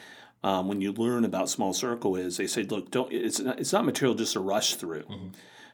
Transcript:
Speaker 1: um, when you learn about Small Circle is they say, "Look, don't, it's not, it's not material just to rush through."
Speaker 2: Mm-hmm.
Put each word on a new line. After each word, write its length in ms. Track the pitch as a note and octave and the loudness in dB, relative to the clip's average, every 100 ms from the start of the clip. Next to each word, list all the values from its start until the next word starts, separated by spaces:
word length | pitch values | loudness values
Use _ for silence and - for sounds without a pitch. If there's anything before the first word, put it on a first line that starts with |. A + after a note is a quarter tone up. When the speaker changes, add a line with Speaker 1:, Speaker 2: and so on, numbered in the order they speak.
| - - - _ | -20 -20 -20 _
Speaker 1:
um, 240 | G2 F#2+ F#2+ | 0 2 0
when 120 | G2+ | 0
you 120 | G2 | 0
learn 340 | G2+ A#2 A#2+ G#2+ | 2 2 4 2
about 240 | F#2 - | 2 -2
Small 240 | - G2 | 0 0
Circle 420 | F2+ B2 A#2+ G#2 F#2 | 0 -2 0 0 0
is 220 | F2+ F2 | -2 -2
they 80 | F#2 | -2
say, 180 | A#2 | -2
"Look, 280 | G2+ G#2 - | -2 -4 -2
don't, 200 | B2+ B2+ | -2 0
it's 280 | - A2 - | 0 0 0
not, 200 | B2 - | -2 -2
it's 140 | C#3 | 0
not 100 | G3 | 2
material 300 | D#3 - C3 | 2 2 2
just 200 | A2 G#2+ | 2 0
to 60 | G#2+ | 0
rush 360 | F#2+ G#2 - - | 2 2 2 -2
through." 260 | F2 D#2+ | -4 -8
Speaker 2:
Mm-hmm. 260 | - G2 F#2 - - - - | -8 -12 -12 -14 -20 -20 -20